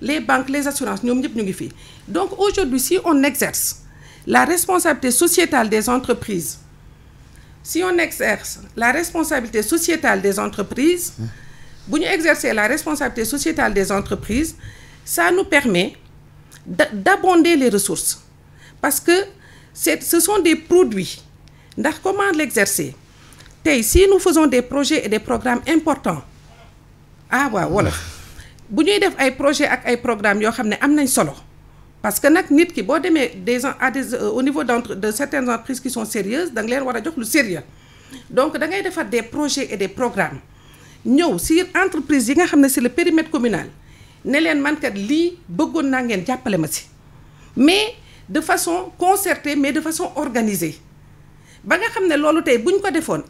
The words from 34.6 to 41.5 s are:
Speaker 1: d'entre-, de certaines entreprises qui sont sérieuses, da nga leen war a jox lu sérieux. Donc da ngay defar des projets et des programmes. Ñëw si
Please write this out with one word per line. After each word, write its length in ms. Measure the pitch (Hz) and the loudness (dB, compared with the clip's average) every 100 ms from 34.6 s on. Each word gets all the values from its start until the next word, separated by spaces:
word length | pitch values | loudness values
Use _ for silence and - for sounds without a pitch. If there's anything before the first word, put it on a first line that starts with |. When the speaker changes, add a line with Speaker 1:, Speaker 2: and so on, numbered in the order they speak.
Speaker 1:
d'entre-, 300 | 254 240 233 | 0 -2 -2
de 160 | 190 214 | -4 -4
certaines 380 | 214 285 294 247 | -2 -2 -2 -2
entreprises 320 | 233 - 254 | -4 -4 -6
qui 100 | 254 | -6
sont 140 | 240 | -6
sérieuses, 480 | 214 226 190 262 349 | -6 -4 -4 -4 -4
da 100 | 220 | -4
nga 80 | 220 262 | -4 -2
leen 60 | |
war 120 | 262 233 | -2 -4
a 60 | |
jox 140 | 262 320 | -6 -6
lu 80 | |
sérieux. 380 | 220 - 226 160 - - - - - 262 - | -2 0 0 -4 -10 -20 -20 -20 -20 -20 -6
Donc 260 | 247 294 302 | 0 0 0
da 80 | 302 | -4
ngay 160 | 392 | -4
defar 220 | 381 339 | -4 -4
des 180 | 226 233 | -4 -4
projets 460 | 226 - 294 277 247 | -4 -4 -2 -2 -4
et 40 | 202 | -4
des 120 | 190 | -6
programmes. 520 | - 247 196 165 135 - - - - - - | -2 -4 -2 -4 -6 -18 -20 -20 -20 -20 -8
Ñëw 340 | 220 269 339 175 | 2 4 4 2
si 220 | - | 2